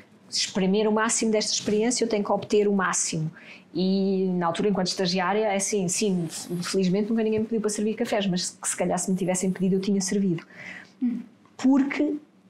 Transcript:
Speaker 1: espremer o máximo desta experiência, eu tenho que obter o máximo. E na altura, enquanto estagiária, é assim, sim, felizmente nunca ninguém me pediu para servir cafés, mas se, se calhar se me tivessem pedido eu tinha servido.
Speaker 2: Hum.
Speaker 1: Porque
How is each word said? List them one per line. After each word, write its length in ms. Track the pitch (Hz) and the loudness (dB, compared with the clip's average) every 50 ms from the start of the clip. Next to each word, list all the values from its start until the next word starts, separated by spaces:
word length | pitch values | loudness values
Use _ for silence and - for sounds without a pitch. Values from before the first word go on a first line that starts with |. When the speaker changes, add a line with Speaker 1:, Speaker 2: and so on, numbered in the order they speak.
| - - - - - - | -14 -20 -20 -20 -14 -8
Speaker 1:
espremer 580 | - - - - - 208 190 185 190 214 220 214 | -4 -4 -4 -2 0 0 2 2 4 4 2 2
o 40 | |
máximo 400 | 214 220 214 233 226 - 240 226 | 2 2 2 0 0 0 0 2
desta 200 | 214 214 214 - | 2 0 0 0
experiência, 520 | - - - - 208 214 220 240 247 - 233 | -2 -2 -2 0 0 2 2 2 0 0 0
eu 40 | 226 | 0
tenho 160 | 226 208 202 | 0 0 0
que 80 | - | 0
obter 360 | 208 196 202 - - 208 208 202 | 0 -2 0 2 4 4 4 4
o 60 | 202 | 4
máximo. 580 | 196 180 175 175 - - - - 165 156 160 - - - - - - - - - | 2 2 2 0 -2 -2 -2 -2 -4 -4 -4 -6 -10 -18 -20 -20 -20 -18 -8 -4
E 560 | 165 185 185 190 196 190 196 196 190 190 190 180 | 0 0 2 2 2 2 2 2 2 0 0 0
na 120 | 180 175 170 | 0 0 0
altura, 220 | 165 - 190 208 | 0 0 0 0
enquanto 180 | 196 185 185 180 | 2 0 0 -2
estagiária, 580 | - - 196 180 175 190 180 175 202 214 220 | -2 -2 -2 0 0 0 0 0 0 0 0
é 100 | 214 196 | 0 0
assim, 320 | 196 196 - - 208 190 175 | 0 -2 -2 -2 -2 -2 -2
sim, 400 | - - 220 208 185 180 170 160 - - - - 175 175 175 | -2 0 0 0 0 0 -2 -4 -6 -8 -10 -8 -6 -6 -4
felizmente 460 | - - 190 190 180 175 202 214 214 | -2 0 2 2 2 2 2 0 0
nunca 140 | 226 226 220 | 0 0 0
ninguém 160 | 220 220 214 | 0 0 0
me 60 | 220 | 0
pediu 160 | 220 233 220 | 0 -2 -2
para 80 | 202 214 | 0 -2
servir 260 | 208 - 208 220 214 | -2 -2 -2 -2 -2
cafés, 300 | 214 240 233 254 214 196 | -2 -2 -2 -2 0 0
mas 220 | 196 175 180 - - | 0 0 -2 -2 -6
se, 100 | - - - | -8 -8 -8
se 140 | - - - | -6 -4 -2
calhar 200 | 185 180 175 180 | -2 0 0 -2
se 120 | - - | -2 -2
me 60 | 190 185 | -2 0
tivessem 340 | 196 175 180 180 - 190 | 0 0 0 0 0 -2
pedido 240 | 185 - 180 190 190 | 0 0 0 2 2
eu 60 | 190 | 2
tinha 200 | 190 - 202 196 | 0 0 0 0
servido. 420 | 190 - 202 208 196 190 170 156 - - - - - - - - - - - - | 0 0 0 0 2 0 0 -2 -4 -10 -18 -18 -16 -16 -16 -18 -18 -20 -8 -4
Speaker 2:
Hum. 200 | 254 240 - - - - - - - - _ | -2 -2 -2 -4 -8 -12 -18 -20 -20 -20 _
Speaker 1:
Porque 600 | - - 254 269 285 277 - - - 294 302 294 - - - _ _ _ | 0 2 4 4 4 4 2 0 -2 -2 -2 -2 -4 -8 -14 _ _ _